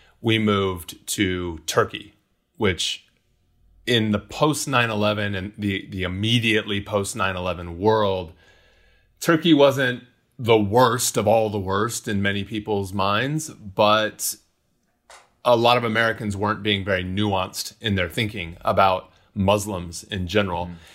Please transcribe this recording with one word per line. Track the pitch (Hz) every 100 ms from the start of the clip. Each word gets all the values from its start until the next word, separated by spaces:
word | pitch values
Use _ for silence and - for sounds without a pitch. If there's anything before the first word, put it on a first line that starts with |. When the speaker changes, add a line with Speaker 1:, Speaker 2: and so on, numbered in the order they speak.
| _ _
Speaker 1:
we | 117 110
moved | 107 101 95 90 - - -
to | - 95 92 87 82 -
Turkey, | - 110 - - _ _ _ _ _
which | 190 87 - - _ _ _ _ _ _ _ _ -
in | 120 107
the | 104
post | - - 151 147 -
nine | 131 117
eleven | 107 104 104 101 98
and | 95 104
the, | 101 98 -
the | 98
immediately | 90 92 110 120 113 107 107 101
post | - 104 98 113
nine | 95 90
eleven | 92 87 87 85
world, | 104 110 101 92 82 - _ _ _ _ _ _ _ _
Turkey | - 160 170
wasn't | 147 139 131 127 123 - _ _ -
the | 117 113
worst | 101 117 123 123 - 123
of | 107
all | 113 110
the | 104
worst | 92 98 117 117 -
in | 101
many | 98 101
people's | 101 110 104 101 95
minds, | 98 95 104 131 156 151
but | - 104 95 104 107 107 - - - _ _ _ _ _ _ _ - _ _ -
a | 120
lot | 117 123
of |
Americans | 117 113 113 110 107 95
weren't | 104 104
being | 104 101
very | 95 92
nuanced | 92 95 107 95 92 - - -
in | 110 98
their | 87
thinking | 127 107 101 85 87
about | - 101 98 92 - _ _
Muslims | 104 95 104 101 95 87 82
in | - 101 90
general. | 101 98 85 87
Speaker 2:
Mm-hmm. | 85 -